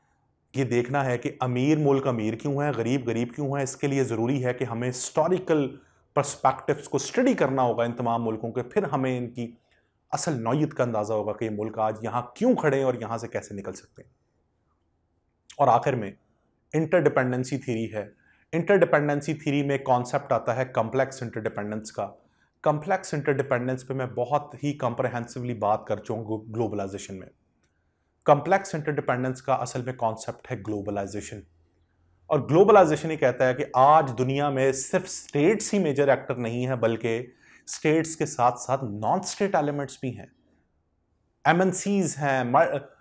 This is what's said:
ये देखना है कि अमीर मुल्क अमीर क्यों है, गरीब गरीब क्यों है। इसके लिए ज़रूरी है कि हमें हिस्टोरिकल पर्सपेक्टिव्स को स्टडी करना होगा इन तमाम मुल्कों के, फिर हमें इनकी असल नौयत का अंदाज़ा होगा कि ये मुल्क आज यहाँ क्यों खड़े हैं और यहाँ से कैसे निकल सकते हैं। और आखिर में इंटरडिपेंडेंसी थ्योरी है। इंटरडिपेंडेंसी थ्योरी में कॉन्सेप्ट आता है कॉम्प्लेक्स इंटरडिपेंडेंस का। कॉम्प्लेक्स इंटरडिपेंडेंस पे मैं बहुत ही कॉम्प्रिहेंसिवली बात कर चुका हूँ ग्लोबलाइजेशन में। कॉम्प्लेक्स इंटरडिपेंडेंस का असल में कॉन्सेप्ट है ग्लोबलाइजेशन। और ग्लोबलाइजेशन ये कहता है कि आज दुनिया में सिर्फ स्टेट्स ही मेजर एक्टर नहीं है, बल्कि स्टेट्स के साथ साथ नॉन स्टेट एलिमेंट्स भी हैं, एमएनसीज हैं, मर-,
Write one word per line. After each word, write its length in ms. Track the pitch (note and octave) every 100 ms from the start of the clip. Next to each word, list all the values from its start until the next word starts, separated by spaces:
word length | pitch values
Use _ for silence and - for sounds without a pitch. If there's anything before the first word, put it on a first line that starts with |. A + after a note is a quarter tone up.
| _ _ _ _ _ C3+
ये 100 | C3
देखना 380 | A#2+ A#2+ C#3
है 140 | C3+ A#2+
कि 220 | C#3+ -
अमीर 360 | B2+ B2 C3+ D#3
मुल्क 300 | D3 C3+ C3+
अमीर 280 | A#2+ A2 A2+
क्यों 300 | D3 C#3 D3
है, 80 |
गरीब 320 | A#2+ A2+ C3+ A#2+
गरीब 260 | A2+ A#2+ -
क्यों 220 | C#3 C#3
है। 60 |
इसके 240 | C3+ - C#3+
लिए 160 | C#3
ज़रूरी 360 | B2 A2+ A#2 C#3
है 140 | B2+
कि 120 | B2 B2
हमें 220 | A2+ B2
हिस्टोरिकल 920 | B2+ - - D#3+ F3+ F3+ D#3 C3+ C3 _ _ _ -
पर्सपेक्टिव्स 720 | - - C3 - - C#3+ -
को 100 | C#3
स्टडी 380 | - - C4 G#3
करना 260 | C#3+ C3+
होगा 240 | B2 A2 A#2
इन 60 |
तमाम 300 | A#2 A#2+ A#2
मुल्कों 280 | A2+ A2 A#2
के, 120 | B2
फिर 240 | A#2+ G#3 F#3+
हमें 320 | C3+ C3 B2+
इनकी 400 | A#2+ B2+ A#2 - _ _ _ _ _
असल 200 | D3 -
नौयत 400 | C3+ A2+ C#3+ D3+
का 100 | -
अंदाज़ा 320 | B2 A2 G#2 A2
होगा 180 | G#2
कि 120 | G2+ A2+
ये 60 |
मुल्क 280 | G#2 A2 A2
आज 200 | A2 G#2+
यहाँ 300 | A2+ A2+ - -
क्यों 180 | A#3+ A3+
खड़े 220 | D3+ C3+
हैं 80 | C3
और 160 | B2
यहाँ 160 | G#2+ A2+
से 100 | A#2
कैसे 280 | A2 - G2+
निकल 160 | G2
सकते 300 | - - -
हैं। 100 | - _ _ _ _ _ _ _ _ _ _ _ _ _ - -
और 100 | C#3
आखिर 260 | A2+ - B2+
में 220 | G2+ - _ _ _ _ _ D3+
इंटरडिपेंडेंसी 840 | D#3+ F3+ D3+ - B2+ B2 B2+ C3+
थ्योरी 280 | C3 A2+ A2+
है। 280 | G#2+ G2+ - _ _ _
इंटरडिपेंडेंसी 800 | E3 E3 G3+ E3+ D3+ D3 D3 D3+
थ्योरी 300 | D3+ - C#3+
में 200 | C#3+ C#3
कॉन्सेप्ट 500 | C3+ B2 A#2+ C#3+ -
आता 200 | A#2 -
है 120 | A#2 C3
कॉम्प्लेक्स 580 | B2+ A2+ C3 C3 C3
इंटरडिपेंडेंस 680 | A#2 A2+ G#2+ G#2 G#2 G#2+ G#2+
का। 140 | - G2 - _ _ _ _
कॉम्प्लेक्स 500 | D#3+ D3 D#3 F#3+ -
इंटरडिपेंडेंस 680 | D3+ D3 C#3 B2+ B2 B2+ C3
पे 100 | C3
मैं 220 | C3+ B2 G#2+
बहुत 360 | A#2+ D3 C#3 B2
ही 180 | D3
कॉम्प्रिहेंसिवली 800 | C#3+ B2 A#2 B2 A#2+ A#2+ C3 B2
बात 320 | A2 G2+ A2 -
कर 120 | G#2
चुका 220 | - A2+
हूँ 240 | G#2+ A2 A2
ग्लोबलाइजेशन 680 | A2 A2 G2+ G2 G2 -
में। 140 | F#2+ F2+ _ _ _ _ _ _ _ _ _ -
कॉम्प्लेक्स 500 | C#3+ D#3+ G3 G3 D#3+
इंटरडिपेंडेंस 640 | D3+ D3 D3 B2 C3 B2+
का 120 | -
असल 300 | B2+ B2 B2+
में 120 | B2 B2+
कॉन्सेप्ट 520 | A2+ A2 - A2 -
है 160 | A#2
ग्लोबलाइजेशन। 800 | G2 G#2+ G2 G2+ G2 G2+ G2 G#2+ - _ _ _ _ _ _ _ -
और 180 | D3+ G#2+
ग्लोबलाइजेशन 640 | D#3 G3+ G#3+ E3+ D3+ E3
ये 60 | D#3
कहता 280 | C3+ A#2+ B2+
है 80 |
कि 100 | B2+ - B2+
आज 340 | C3+ D#3 D3
दुनिया 400 | A#2+ B2+ C3+ D3
में 240 | C3+ C3+
सिर्फ 320 | C3 - F#3 F#3
स्टेट्स 640 | - - D3 D#3 A3 -
ही 80 | G#3
मेजर 300 | E3 C3 C#3+
एक्टर 280 | B2+ - B2
नहीं 300 | A#2 A#2+ B2+
है, 80 | B2+
बल्कि 580 | A2+ A2+ A#2 A2+ - - _ - -
स्टेट्स 480 | - D#3 D#3+ D#3 -
के 100 | D3
साथ 260 | - B2
साथ 260 | B2+ - C3+
नॉन 380 | B2+ G2+ G#2+ F3
स्टेट 340 | G3 - G3 F#3
एलिमेंट्स 440 | D3 C#3+ C#3 -
भी 100 | C3
हैं, 200 | G2+ - _ _ _ _ _ _ _ _ _ _ _ C#3+
एमएनसीज 680 | F3 F#3+ F#3 G3 G3+ E3+ C#3
हैं, 340 | D3 C3 A#2+
मर-, 300 | C3+ E3+ D3 - _